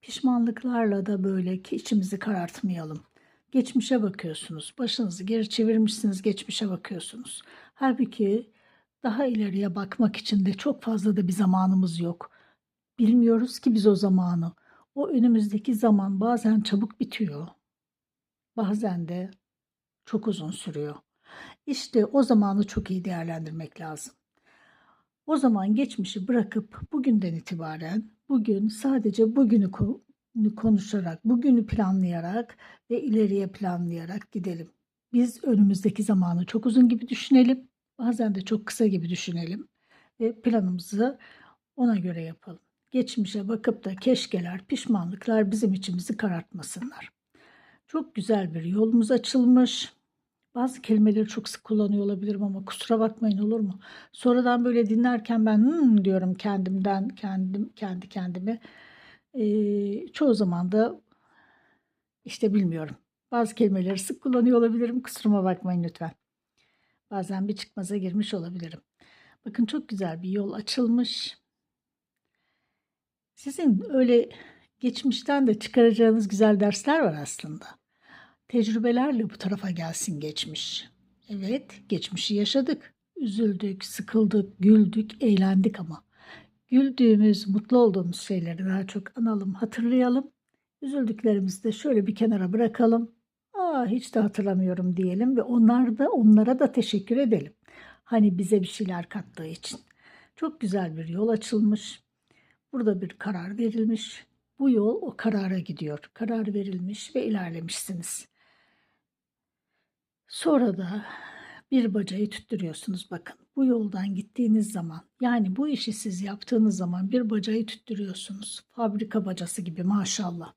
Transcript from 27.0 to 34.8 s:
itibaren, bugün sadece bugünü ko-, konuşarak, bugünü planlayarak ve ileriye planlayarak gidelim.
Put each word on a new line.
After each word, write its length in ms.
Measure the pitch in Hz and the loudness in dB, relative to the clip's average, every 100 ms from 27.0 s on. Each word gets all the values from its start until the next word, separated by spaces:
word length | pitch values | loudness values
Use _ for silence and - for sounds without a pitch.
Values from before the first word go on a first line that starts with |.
| 262 220 185 | 2 2 0
itibaren, 800 | 165 - 170 160 156 160 202 220 _ _ | -6 -8 -10 -10 -10 -6 -6 -6 _ _
bugün 380 | 269 214 196 214 | -2 0 0 -2
sadece 680 | 214 277 269 214 190 226 240 | -2 -2 0 0 2 2 4
bugünü 300 | 254 220 190 | 4 4 2
ko-, 360 | 190 202 254 _ _ _ 233 214 214 | 0 -4 -4 _ _ _ -2 -2 0
konuşarak, 680 | 220 208 185 208 175 165 220 | 2 2 2 -4 -4 -4 0
bugünü 400 | 240 285 240 214 | 2 6 4 4
planlayarak 920 | - 196 190 185 170 170 208 240 - - - _ | 0 2 2 0 -2 -4 -6 -6 -12 -20 -20 _
ve 120 | 240 | -4
ileriye 460 | 294 214 214 196 190 | 0 2 2 2 -2
planlayarak 840 | 196 190 175 175 165 165 202 - | -4 -4 -4 -4 -6 -8 -10 -8
gidelim. 400 | 208 180 165 165 _ | -8 -6 -8 -12 _